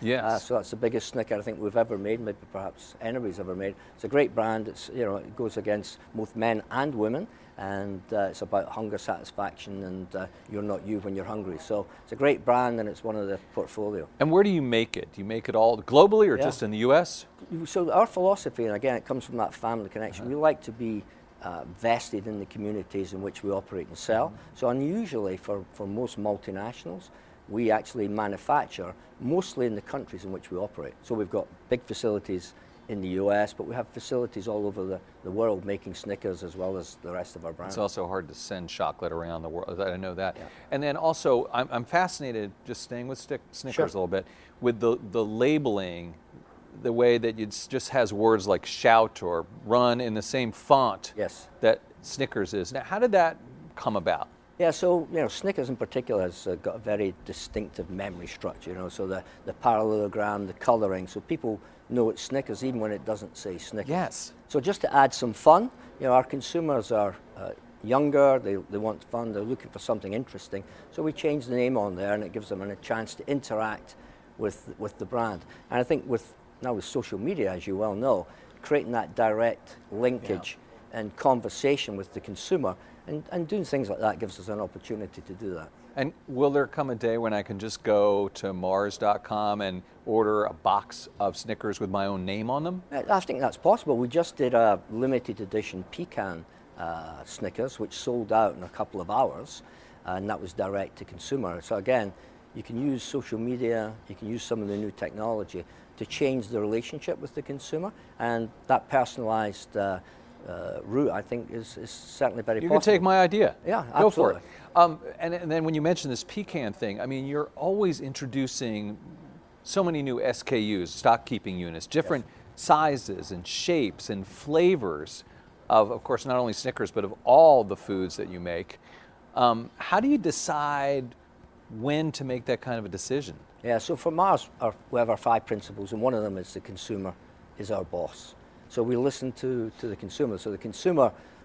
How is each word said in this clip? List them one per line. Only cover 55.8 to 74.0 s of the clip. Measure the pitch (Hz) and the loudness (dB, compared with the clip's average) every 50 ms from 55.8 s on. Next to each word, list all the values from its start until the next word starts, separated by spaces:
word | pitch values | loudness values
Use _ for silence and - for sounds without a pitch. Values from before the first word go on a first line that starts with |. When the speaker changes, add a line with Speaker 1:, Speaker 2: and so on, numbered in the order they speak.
| 135 - - 131 120 - 120 101 92 | -6 -4 -4 -4 -2 0 0 0 0
Speaker 2:
has, | 90 87 - - 101 | -2 -4 -6 -6 -6
uh, | 90 | -6
got | 82 - 101 87 | -4 -4 -6 -6
a | 110 | -4
very | 107 107 104 104 104 95 90 - - | -2 -2 0 0 0 -2 -2 -6 -10
distinctive | - 95 - - - - 107 104 - - - 92 85 | -12 -12 -12 -12 -8 -6 -6 -6 -6 -8 -10 -10 -8
memory | 92 92 98 101 90 87 87 87 | -8 -6 -6 -8 -8 -10 -12 -12
structure, | - - - 87 - - - 85 | -12 -8 -8 -8 -8 -8 -10 -12
you | 92 92 | -10 -8
know, | 92 87 | -8 -8
so | - - 98 | -6 -6 -4
the, | 95 95 92 - - - - - | -4 -4 -6 -6 -10 -18 -12 -12
the | 98 92 | -12 -10
parallelogram, | - - 123 117 107 110 110 107 107 104 101 95 110 104 104 104 101 101 95 | 0 2 4 4 6 4 4 2 2 0 0 0 0 0 0 0 -2 -4 -6
the | 90 | -8
coloring, | - - - 120 113 107 98 92 92 92 90 | 0 4 4 6 6 4 2 0 -2 -4 -6
so | - 104 | -10 -12
people | - - 170 156 - 117 107 98 - - - - - - | -6 -6 -6 -4 -2 -4 -4 -6 -8 -16 -20 -20 -10 -2
know | 120 123 117 113 | 2 4 4 4
it's | - - | 2 -2
Snickers | - - 131 139 135 - 110 95 127 | -6 -4 -4 -4 -4 -4 -6 -4 -4
even | 131 123 117 | -4 -2 -2
when | 107 107 104 | -2 -2 -4
it | 95 - | -4 -4
doesn't | - 107 101 104 90 - | -6 -6 -6 -6 -12 -16
say | - - 104 90 85 | -12 -10 -10 -10 -10
Snickers. | - - - 104 95 131 | -10 -8 -8 -6 -4 -2
Speaker 1:
Yes. | 151 185 180 - - - - - - - - - | -2 -2 -2 -4 -6 -8 -10 -12 -14 -20 -10 -2
Speaker 2:
So | - 147 | -2 0
just | 127 180 196 - | 0 0 0 0
to | - - - | 0 6 8
add | 143 139 131 - | 8 8 8 6
some | - 131 120 107 | 2 -2 -2 -4
fun, | - - 156 160 190 226 254 - - - - - - | 8 10 10 10 10 8 2 -4 -12 -18 -20 -10 -4
you | 135 131 | 2 6
know, | 123 | 6
our | 127 127 | 6 6
consumers | - - 139 123 - - 175 165 156 143 120 101 - 117 | 4 0 -6 -6 -4 -2 0 0 2 2 0 2 2 2
are, | 107 104 101 95 - - - - | 2 2 2 0 -6 -14 -20 -16
uh, | - 98 90 - - - - - - - | -12 -12 -12 -12 -12 -16 -20 -18 -12 0
younger, | 107 123 135 147 147 143 143 139 139 135 135 | 2 4 4 4 4 6 6 8 8 6 4
they, | - 101 98 | 2 0 -2
they | 95 - - 104 104 | -2 -4 -6 -4 -4
want | 107 110 107 - - | -2 -2 -4 -6 -8
fun, | - - 117 117 113 104 | -8 -6 -6 -4 -4 -4
they're | 101 101 | -6 -4
looking | 113 131 - - 107 | -4 -6 -6 -8 -12
for | - 104 | -16 -8
something | - - 117 104 - 98 101 | -4 -4 -4 -4 -4 -4 -4
interesting. | 117 131 - - 123 - - - 98 98 - - - - - | -6 -6 -6 -10 -16 -12 -10 -10 -10 -10 -14 -18 -20 -20 -12
So | - - 156 | -8 -4 -4
we | 156 | -4
change | 147 - - 156 147 151 120 120 | -4 0 0 0 0 0 -2 -2
the | 123 | 0
name | 123 123 127 131 | 2 2 2 2
on | 117 101 101 92 87 | 2 0 0 -2 -4
there, | 98 101 104 | -2 0 0
and | 104 107 | -2 -2
it | 90 | -4
gives | 87 113 104 - | -8 -8 -8 -6
them | 101 92 | -6 -6
a | 95 101 98 - | -6 -8 -10 -10
chance | - - 117 113 110 110 - | -6 -4 -2 -2 -2 -6 -10
to | - - - | -10 -4 -2
interact | 143 139 - - 113 107 110 110 107 - - - - - | -2 -2 -2 -2 -2 -2 0 -2 -4 -6 -10 -16 -20 -20